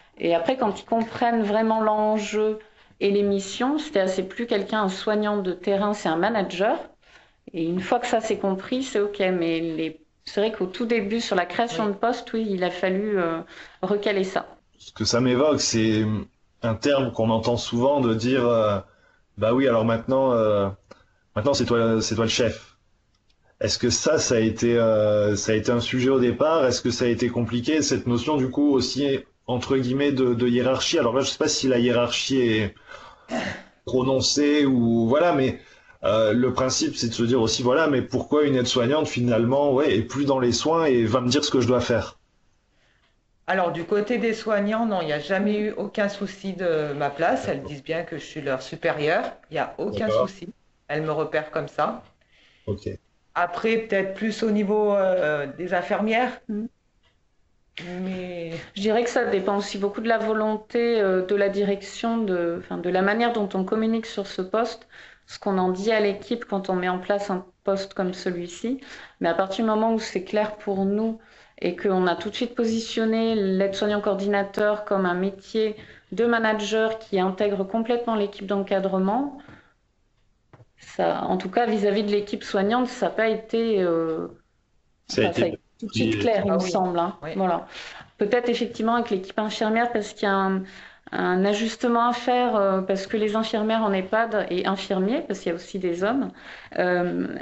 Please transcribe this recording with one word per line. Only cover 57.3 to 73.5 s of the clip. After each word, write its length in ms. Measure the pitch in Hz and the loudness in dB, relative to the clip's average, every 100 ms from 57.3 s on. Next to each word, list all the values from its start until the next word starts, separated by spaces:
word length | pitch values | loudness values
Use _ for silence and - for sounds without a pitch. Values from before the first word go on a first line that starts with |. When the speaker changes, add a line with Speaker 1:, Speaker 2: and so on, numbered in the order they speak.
| _ _ _ _ - 175 180 | _ _ _ _ -16 -12 -8
Speaker 2:
Mais 460 | 185 185 180 175 165 165 - | -8 -8 -8 -10 -10 -10 -12
Speaker 1:
Je 80 | - | -4
dirais 220 | 202 214 | 0 2
que 60 | 240 | 2
ça 140 | 269 | 0
dépend 320 | 233 202 190 202 | 0 0 0 -2
aussi 220 | 202 196 | -2 -4
beaucoup 220 | 196 202 | -4 -4
de 80 | 226 | 0
la 100 | 220 | 0
volonté, 800 | 220 214 214 214 - 240 233 226 | 0 0 0 -2 -4 -2 0 2
euh, 240 | 196 185 | 2 2
de 100 | 185 202 | 2 2
la 120 | 202 | 2
direction, 720 | 196 202 196 - - 233 233 | 0 0 -2 -6 -6 -2 -2
de, 380 | 214 180 170 170 | 0 0 -2 -4
enfin, 180 | - 180 | -6 -6
de 140 | 170 | -2
la 120 | 185 | 2
manière 300 | 190 226 240 | 2 2 0
dont 160 | 226 202 | 0 -2
on 100 | 190 | -2
communique 420 | 190 220 220 226 226 | -2 0 0 0 -4
sur 200 | - 196 | -8 -8
ce 160 | - | -6
poste, 460 | 185 214 233 - - - - - - | -2 0 -2 -4 -16 -20 -20 -20 -20
ce 120 | - | -8
qu'on 200 | 208 190 | -2 0
en 120 | 185 | 2
dit 220 | 185 208 | 0 0
à 80 | 220 | 2
l'équipe 440 | 202 196 - 233 | 2 -2 -4 -6
quand 260 | - 196 190 | -4 -4 -2
on 40 | |
met 140 | 185 180 | -2 0
en 100 | 185 | -2
place 320 | 180 202 202 | 0 -2 0
un 160 | 185 - _ | -6 -6 _
poste 300 | - 196 196 | -2 -2 -2
comme 200 | - 185 | -4 -4
celui-ci. 640 | 180 190 175 175 - 226 262 - - - - | -4 -6 -6 -8 -8 -6 -6 -8 -18 -18 -4
Mais 80 | 170 | 0
à 60 | |
partir 300 | 170 190 190 | 2 0 0
du 60 | 226 | 0
moment 240 | 214 226 | 2 2
où 60 | 226 | 0
c'est 240 | - 190 | -2 -6
clair 320 | - 208 214 214 | -2 -2 -2 -4
pour 280 | - 196 | -4 0
nous 340 | 196 208 226 226 - - - - | 0 0 -2 -4 -12 -20 -20 -6
et 160 | 175 175 | -4 -2
qu'on 300 | 202 190 180 | 0 2 2
a 100 | 170 | 0
tout 140 | 214 | -4
de 40 | |
suite 200 | - 240 | -4 -4
positionné 800 | - 226 226 226 - 220 220 226 | 0 0 0 -2 -2 0 2 2
l'aide-soignant 680 | 220 190 | 2 2